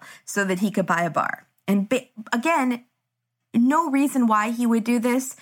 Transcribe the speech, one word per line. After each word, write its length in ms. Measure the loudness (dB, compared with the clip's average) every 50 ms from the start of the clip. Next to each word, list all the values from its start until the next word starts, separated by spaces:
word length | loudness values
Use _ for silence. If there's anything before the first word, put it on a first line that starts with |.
| -16 -20 -20 -20 _
so 200 | -6 -4 -2 -2
that 140 | -2 0 0
he 100 | -2 0
could 160 | 0 -2 0
buy 160 | 0 0 0
a 80 | -2 -2
bar. 380 | -2 -2 -4 -4 -6 -10 -14 _ _ _ _ 0
And 220 | 0 0 0 0
ba-, 200 | -2 -4 -4 -8 _ -20 -8 -4
again, 520 | -4 -2 0 0 0 0 0 0 -2 -4 -8 _ _ _ _ _ _ _ _ _ _ _ _ _ 0
no 340 | 2 2 4 4 2 2 0
reason 380 | 0 0 0 0 0 0 2 2
why 240 | 2 2 0 -2
he 160 | -2 -2 0 0
would 160 | 0 0 0
do 160 | 0 0 0
this. 360 | 0 0 0 -2 -2 -4 -10 -16